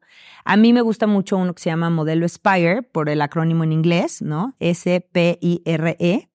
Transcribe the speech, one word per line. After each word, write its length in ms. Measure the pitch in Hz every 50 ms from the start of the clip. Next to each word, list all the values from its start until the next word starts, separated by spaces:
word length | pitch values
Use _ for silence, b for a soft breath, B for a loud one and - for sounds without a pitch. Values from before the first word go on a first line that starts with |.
| B B B B B B B B B
A 140 | B 190 208
mí 160 | 220 233 240
me 80 | 247
gusta 240 | 233 226 208 - 226
mucho 320 | 214 208 196 190 - 208 190
uno 160 | 180 180 170
que 80 | -
se 80 | - 175
llama 180 | 160 165 170 170
modelo 400 | 170 165 151 156 160 165 170 170
spire, 540 | - - - 208 190 180 170 165 185 254
por 260 | 240 _ - 160 151 151
el 140 | 147 151
acrónimo 420 | 147 147 - 170 160 165 165 165 160
en 80 | 156
inglés, 480 | 156 160 160 175 170 170 247 339 - -
¿no? 340 | - 151 151 156 208 269 - -
S 400 | - 170 175 - - 180 180 180
P 380 | - _ - 180 170 175 170 -
I 220 | - 175 175 170 -
R 320 | 165 165 156 160 165 156 -
E. 300 | 175 175 185 294 - _ _